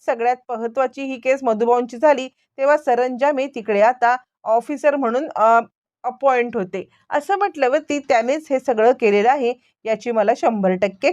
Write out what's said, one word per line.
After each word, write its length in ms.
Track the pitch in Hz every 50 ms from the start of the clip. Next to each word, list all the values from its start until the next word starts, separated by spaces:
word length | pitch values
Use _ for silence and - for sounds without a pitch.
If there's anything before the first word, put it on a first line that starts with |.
| _
सगळ्यात 300 | - 269 226 233 240 254 247 _ -
महत्त्वाची 540 | 240 220 233 233 226 269 262 254 262 277 277
ही 180 | 262 262 240
केस 220 | 233 262 262 269 269
मधुभाऊंची 540 | 240 220 208 233 233 240 247 247 240 247
झाली, 320 | 233 269 302 285 254 262 254
तेव्हा 480 | - _ _ _ _ - 269 277 302
सरंजामे 720 | 302 302 285 247 240 247 254 254 226 269 285 302 254 269
तिकडे 340 | 285 - 233 202 226 208 202
आता 360 | 208 233 254 247 240 233 247 247 - _ _ _ -
ऑफिसर 520 | - 220 233 226 - 294 269 - 294 277
म्हणून, 320 | 285 269 226 233 262 311 - -
अ, 240 | - 214 226 226 233 226 - _ _ _ _ _ _ -
अपॉइंट 520 | 254 247 226 269 269 254 247 240 240 233
होते. 320 | 233 190 185 - 190 - - _ _ _ -
असं 260 | - 294 285 - 392
म्हटल्यावरती 640 | 381 403 392 - 302 269 247 262 320 302 - 294 285
त्यानेच 480 | 277 - 262 226 233 240 285 311 311 -
हे 80 | 277 262
सगळं 320 | 269 - 240 214 220 240 254 247
केलेलं 300 | 240 208 202 202 202 240
आहे, 220 | 277 294 247 240 233 - _ _ _ _ -
याची 260 | 220 220 214 - 240
मला 220 | 233 220 202 202 247
शंभर 380 | - - 269 226 208 190 190 185
टक्के 380 | 185 208 202 185 - - 277